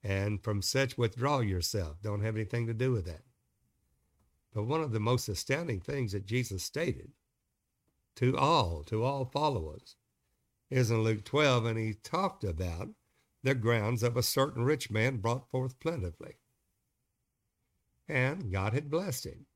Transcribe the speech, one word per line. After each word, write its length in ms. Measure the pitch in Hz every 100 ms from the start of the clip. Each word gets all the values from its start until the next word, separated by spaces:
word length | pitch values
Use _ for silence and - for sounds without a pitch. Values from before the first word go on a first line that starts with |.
And 400 | 101 98 101 104
from 200 | - 101
such 340 | - 131 135 -
withdraw 440 | 117 120 135 143
yourself. 600 | 107 92 - 104 82 80
Don't 220 | 107 101
have 120 | 107
anything 320 | 110 107 120 113
to 60 |
do 200 | 110 131
with 120 | 120
that. 220 | 85 80 _ _ _ _ _ _ _ _ _ _ _ _ _
But 80 | 110
one 180 | 110 156
of 120 | 156
the 60 | 110
most 300 | 107 127 -
astounding 520 | 95 - 139 170 101
things 320 | - 139 117
that 120 | 98
Jesus 400 | 95 123 123 95
stated 480 | - 143 170 - - - _ _ _ _ _ _ _ _ _
to 240 | - 127 -
all, 440 | 139 165 92 82
to 200 | 76 110
all 220 | 123 139 127
followers, 680 | 139 151 120 78 78 - - _ _ _ _ _ _ _
is 200 | 131 117
in 120 | 113
Luke 220 | 110 110
twelve, 420 | - 143 147 123 117
and 120 | 113
he 140 | 110
talked 500 | 104 - 170 190 -
about 520 | 101 80 90 82 101 - _ _ _ _
the 120 | 131
grounds 480 | 135 110 117 104 123
of 140 | 120 120
a 60 |
certain 420 | 117 - 139 117
rich 260 | 123 151 117
man 280 | 107 120 127
brought 320 | 107 123 -
forth 280 | 131 127 127
plentifully. 600 | 160 165 92 80 - - _ _ _ _ _ _ _ _ _ _ _ _ _ _ _ _ -
And 420 | 147 127 170 123
God 220 | 95 98
had 160 | 120 147
blessed 380 | 156 190 127 131
him. 180 | - 139